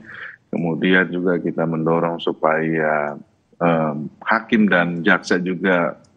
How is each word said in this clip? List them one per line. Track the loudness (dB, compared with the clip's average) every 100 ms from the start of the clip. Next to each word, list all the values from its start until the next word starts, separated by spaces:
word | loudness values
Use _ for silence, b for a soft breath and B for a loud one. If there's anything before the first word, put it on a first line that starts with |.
| B B B B _
kemudian | -4 -2 0 2 4 2
juga | 0 -2 0
kita | -2 -2
mendorong | -2 0 0 0 0 -2
supaya, | -6 0 0 2 0 0 0 0 -2 -8 -14 _ _ _
em, | 0 2 0 -4 -8 -10 -2
hakim | -2 0 2 4
dan | 4 2 0 0
jaksa | 0 2 -2
juga | 0 -2 0 2 0 -4 _